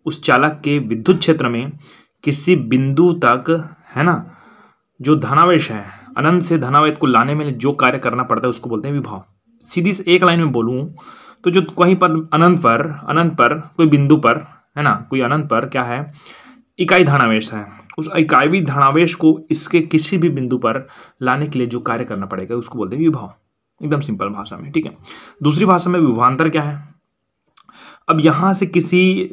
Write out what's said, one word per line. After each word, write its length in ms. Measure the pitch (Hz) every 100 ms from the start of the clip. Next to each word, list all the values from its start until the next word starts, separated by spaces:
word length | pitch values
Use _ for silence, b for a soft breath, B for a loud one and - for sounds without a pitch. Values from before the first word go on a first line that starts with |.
| 160
उस 160 | -
चालक 380 | - 131 147 151
के 140 | 143 147
विद्युत 400 | 117 113 110 185
क्षेत्र 300 | - 156 131
में 220 | 117 135 - b b b _
किसी 320 | - 143 - 180
बिंदु 580 | 113 127 135 135 175 170 127
तक, 500 | 127 - 165 160 - _ 127
है 80 |
ना, 320 | 170 165 - b b b b b _ _
जो 160 | 127 151
धनावेश 560 | 110 139 175 165 -
है, 140 | 107 98 B B -
अनंत 260 | 151 180
से 140 | 170 165
धनावेश 400 | 127 143 151 151
को 100 | 147
लाने 280 | 120 127 151
में 220 | 147 120
जो 160 | 117
कार्य 260 | - 127 131
करना 240 | 127 120
पड़ता 240 | 123 113 127
है 20 |
उसको 200 | 117 123
बोलते 200 | 110 135
हैं 60 | 143
विभव। 280 | 107 98 - _ _ _
सीधी 320 | - 185 175
से 100 | 196 175
एक 160 | 175
लाइन 160 | 180 170
में 120 | 160
बोलूँ 340 | 120 113 127 151 - B B B B
तो 80 | 180
जो 100 | 175
कहीं 340 | 160 - 175 185
पर 340 | 180 160 160
अनंत 260 | 156 170 175
पर, 280 | 120 117 156 143 -
अनंत 240 | 160 170
पर 260 | 139 151 156 - -
कोई 100 | 160
बिंदु 300 | 143 143 151
पर, 200 | 117 123 - b _ 143
है 60 |
ना, 240 | 147 101 113
कोई 120 | 135
अनंत 280 | 123 147 147
पर 160 | 113 135
क्या 180 | 135
है? 280 | 120 120 147 B B B B B _ -
इकाई 240 | 165 185
धनावेश 500 | 156 143 120 110 110
है, 280 | 110 101 - _ -
उस 120 | 156 185
इकाई 440 | 156 131 147 190
धनावेश 520 | 147 139 139 151 170 -
को 240 | 156 160 -
इसके 280 | 151 - 170
किसी 360 | 160 156 151 190
भी 120 | 165
बिंदु 280 | 139 127 123
पर 300 | 120 123 135 B B _
लाने 260 | 127 131 151
के 120 | 139
लिए 80 | 120
जो 120 | 120
कार्य 260 | 117 113 123
करना 200 | 101 95
पड़ेगा 300 | 92 92 120
उसको 220 | 120 120
बोलते 180 | 95 131
हैं 80 |
विभव, 300 | 160 139 98 - _ _ _ _
एकदम 200 | 147 147
सिंपल 280 | 147 101 98
भाषा 280 | 101 101 87
में, 140 | 143
ठीक 140 | 156 -
है। 100 | - B B B B
दूसरी 220 | 147 147 190
भाषा 240 | 180 175
में 100 | 180
विभवांतर 500 | 151 113 123 135 160
क्या 120 | 156
है? 180 | 147 147 - _ _ _ _ _ _ _ _ B B B -
अब 100 | 160
यहाँ 340 | 151 135 185
से 120 | 190 196
किसी 640 | 180 165 180 185 190 180